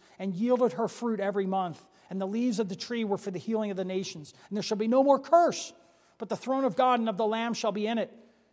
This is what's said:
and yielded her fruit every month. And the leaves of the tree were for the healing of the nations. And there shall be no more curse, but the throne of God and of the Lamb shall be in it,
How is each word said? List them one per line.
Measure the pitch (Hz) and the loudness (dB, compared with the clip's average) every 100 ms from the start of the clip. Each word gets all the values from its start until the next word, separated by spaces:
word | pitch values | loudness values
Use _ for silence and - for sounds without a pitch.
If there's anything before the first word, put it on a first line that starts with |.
| _ - | _ -8
and | 190 | -6
yielded | 175 240 247 240 | -2 2 4 2
her | - 185 | 0 -4
fruit | - 233 214 | -4 -4 -2
every | 196 202 190 | -2 0 0
month. | 190 180 147 - _ - | -2 -2 -6 -16 _ -10
And | 190 | -6
the | 190 | -4
leaves | 226 247 208 | -2 0 0
of | 196 | -2
the | 190 | -6
tree | - 233 | -6 -4
were | 214 196 | -2 -2
for | 208 | -4
the | 180 | -8
healing | - 220 208 | -4 -2 -2
of | 190 | -4
the | 185 | -4
nations. | 185 190 165 147 - - | -4 -6 -10 -16 -18 -8
And | 208 | -6
there | |
shall | - 214 | -2 0
be | 220 | 2
no | 254 | 4
more | 277 269 | 6 4
curse, | - 339 330 - - - _ _ _ - | 6 6 6 2 -8 -16 _ _ _ -12
but | 214 | -8
the | 208 | -6
throne | 240 269 | -2 0
of | 262 180 | 0 4
God | 254 247 | 4 4
and | 226 | 0
of | 196 | 0
the | 214 | 0
Lamb | 226 233 | 0 -2
shall | 226 220 | -2 -2
be | 202 208 | -2 -2
in | 233 | -2
it, | 190 - - _ _ | -2 -6 -20 _ _